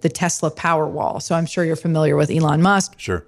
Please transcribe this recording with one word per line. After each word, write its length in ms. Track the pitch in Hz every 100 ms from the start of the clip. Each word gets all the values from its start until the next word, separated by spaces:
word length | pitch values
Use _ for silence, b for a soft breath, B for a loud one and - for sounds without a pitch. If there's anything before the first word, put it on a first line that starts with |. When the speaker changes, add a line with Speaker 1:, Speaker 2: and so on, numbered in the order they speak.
Speaker 1:
the 60 | 165
Tesla 420 | - 180 - 160
Powerwall. 720 | 151 170 165 151 147 - -
So 140 | - 165
I'm 100 | 165
sure 200 | - 165
you're 100 | 156
familiar 400 | 170 156 156 147
with 160 | 151
Elon 300 | 160 156 151
Musk 360 | 185 196 185 -
Speaker 2:
Sure. 280 | - 87